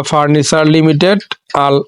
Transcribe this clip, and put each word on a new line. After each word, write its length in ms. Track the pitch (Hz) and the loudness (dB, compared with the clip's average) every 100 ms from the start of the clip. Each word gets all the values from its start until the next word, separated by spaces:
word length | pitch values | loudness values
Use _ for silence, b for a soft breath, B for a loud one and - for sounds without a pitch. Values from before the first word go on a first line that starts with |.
ফার্নিচার 600 | 143 156 147 151 139 160 156 | 0 -2 0 0 0 0 2
লিমিটেড, 520 | 160 156 151 180 202 - - _ | 2 2 0 0 0 -4 -14 _
আল 220 | 143 139 139 | -2 0 -2